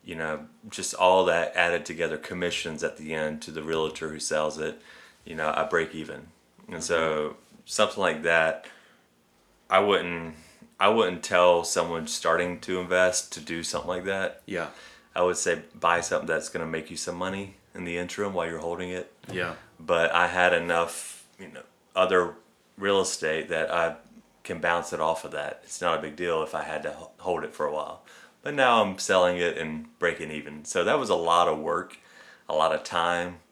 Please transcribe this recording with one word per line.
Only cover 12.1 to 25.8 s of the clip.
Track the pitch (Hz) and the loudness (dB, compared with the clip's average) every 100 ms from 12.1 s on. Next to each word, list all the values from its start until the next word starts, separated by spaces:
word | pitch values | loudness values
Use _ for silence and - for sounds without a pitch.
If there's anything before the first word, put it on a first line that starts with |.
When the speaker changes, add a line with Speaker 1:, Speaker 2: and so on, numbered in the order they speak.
| - 85 85 90 87 | -2 0 2 0 -4
Speaker 1:
to | - 92 | -4 -4
invest | 90 90 92 90 - | 0 4 4 2 -4
to | - | -12
do | 78 85 | -8 -6
something | 82 - 85 | -4 -6 -4
like | 90 92 | -6 -4
that. | 98 92 - - | -2 -4 -6 -8
Speaker 2:
Yeah. | 92 76 - - - _ | -6 -6 -10 -20 -20 _
Speaker 1:
I | - | 0
would | 90 87 | 2 2
say | 92 82 - - | 0 -2 -4 -2
buy | 85 85 | 2 2
something | 85 85 76 | 2 -2 0
that's | 80 - | -4 -4
gonna | - 80 | -8 -6
make | 80 78 | -6 -8
you | 82 | -10
some | - 87 | -8 -6
money | 92 98 98 92 _ | -6 -6 -10 -16 _
in | - | -12
the | 90 87 | -8 -6
interim | 87 - 101 | -6 -6 -4
while | 90 80 | -4 -4
you're | 80 | -6
holding | 82 87 90 | -6 -6 -6
it. | 90 87 _ - | -8 -10 _ -10
Speaker 2:
Yeah. | 92 87 82 - _ | -6 -6 -6 -16 _
Speaker 1:
But | 80 85 82 | 0 2 4
I | 85 87 | 4 2
had | 90 90 | 4 4
enough, | 85 85 85 85 - - - - _ | 4 2 0 0 -4 -12 -16 -20 _
you | 90 | -18
know, | 71 - _ _ | -18 -20 _ _
other | 95 92 92 87 - _ _ _ - | 2 4 4 2 -4 _ _ _ -4
real | 98 98 | 2 4
estate | 92 - 80 80 76 | 2 0 -2 -2 -2
that | 82 80 | -2 0
I | 85 82 - - - _ _ | 0 0 -2 -18 -20 _ _
can | - 82 | -10 -4
bounce | 85 87 85 | 0 0 0
it | 82 | -2
off | 80 80 | 0 0
of | 80 | -4
that. | 73 73 - | -8 -8 -10
It's | - - | -14 -4